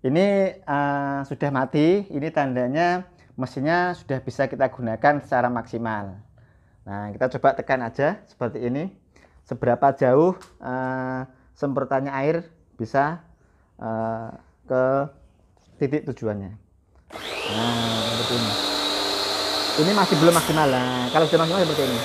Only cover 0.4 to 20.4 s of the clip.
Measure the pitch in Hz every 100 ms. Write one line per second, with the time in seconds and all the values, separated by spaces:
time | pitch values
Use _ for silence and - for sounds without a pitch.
0.4 | 190 - - 143 143 143 139 139 139 143
1.4 | 147 135 131 156 156 196 202 147 156 156
2.4 | 139 127 123 143 175 180 185 _ _ -
3.4 | 127 - 143 170 180 349 - 131 127 -
4.4 | 135 127 131 - 120 110 143 147 - 131
5.4 | 123 120 117 117 117 107 101 95 - _
6.4 | _ _ _ _ - 101 104 104 127 127
7.4 | 139 131 - 131 117 - 143 208 - _
8.4 | 120 107 120 131 185 - _ _ _ _
9.4 | _ 123 120 120 139 127 131 131 175 185
10.4 | - _ - 127 131 131 127 131 131 _
11.4 | _ _ 139 135 127 135 139 135 139 165
12.4 | 170 _ _ _ 110 135 143 170 - _
13.4 | _ _ _ _ 113 110 113 113 113 -
14.4 | _ _ - 127 127 135 143 - - _
15.4 | _ _ _ _ 139 147 147 120 110 104
16.4 | 98 110 _ _ _ _ _ - - -
17.4 | - 107 117 117 117 113 113 113 117 120
18.4 | 110 98 - - - - - - - -
19.4 | - - - - 160 208 196 156 165 170